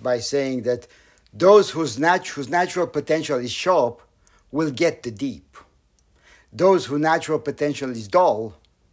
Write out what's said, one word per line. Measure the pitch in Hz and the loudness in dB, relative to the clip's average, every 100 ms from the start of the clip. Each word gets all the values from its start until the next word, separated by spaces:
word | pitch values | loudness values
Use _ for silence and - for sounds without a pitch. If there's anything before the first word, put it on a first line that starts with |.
by | 127 123 | -4 -4
saying | 113 143 135 127 | -2 -4 -2 -4
that | 117 120 - _ _ _ _ | -2 -4 -6 _ _ _ _
those | 104 180 208 - | 2 8 8 6
whose | 156 156 113 | -2 -4 0
nat-, | 165 180 - | 0 0 -2
whose | - 127 | -10 -4
natural | 175 185 185 170 | -2 -2 -2 -4
potential | 151 143 160 151 135 | -4 -2 -2 0 -4
is | 123 | -4
sharp | - 185 180 120 - _ _ _ _ _ | -4 0 2 2 -2 _ _ _ _ _
will | 143 160 | -4 -4
get | 127 165 160 | 0 -2 -2
the | 123 | -10
deep. | 104 139 87 _ - _ _ _ _ _ _ _ _ _ | -8 -8 -10 _ -20 _ _ _ _ _ _ _ _ _
Those | 110 185 185 - | 2 4 4 0
whose | 147 | -2
natural | 156 165 165 151 | 0 0 0 -4
potential | 147 139 147 135 135 | -4 -4 -4 -4 -8
is | 117 101 | -10 -2
dull | 143 143 110 110 - _ _ _ | 2 2 0 -6 -12 _ _ _